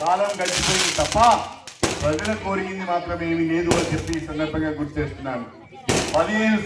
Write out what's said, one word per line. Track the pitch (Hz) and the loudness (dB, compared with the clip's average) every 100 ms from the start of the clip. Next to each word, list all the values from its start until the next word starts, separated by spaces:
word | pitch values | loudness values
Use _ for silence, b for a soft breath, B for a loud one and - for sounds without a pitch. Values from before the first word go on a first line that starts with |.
కాలం | 165 190 202 185 | 2 2 2 0
గడిచిపోయింది | 180 - - 185 - - | -2 0 0 2 0 0
తప్ప | 143 208 233 - - - - - 165 - | 2 6 6 6 2 -10 -18 -2 -2 2
ప్రజలకు | 147 156 214 214 | 0 0 -2 -2
కోరింది | 196 196 190 190 185 | -2 -2 -4 -6 -2
మాత్రం | 175 175 170 165 | -2 -2 -4 0
ఏమీ | 165 160 | 0 2
లేదు | 165 170 165 | 2 2 2
అని | 160 | 0
చెప్పి | 156 - 165 | -2 -4 -6
ఈ | 160 | -6
సందర్భంగా | 151 156 156 156 147 | -4 -4 -4 -4 -4
గుర్తు | 147 151 | -6 -6
చేస్తున్నాను. | 143 - 135 123 113 - - - - - - | -6 -8 -8 -8 -10 -16 -20 -8 -2 0 0
పదిహేను | 151 190 214 220 208 | 0 2 2 2 2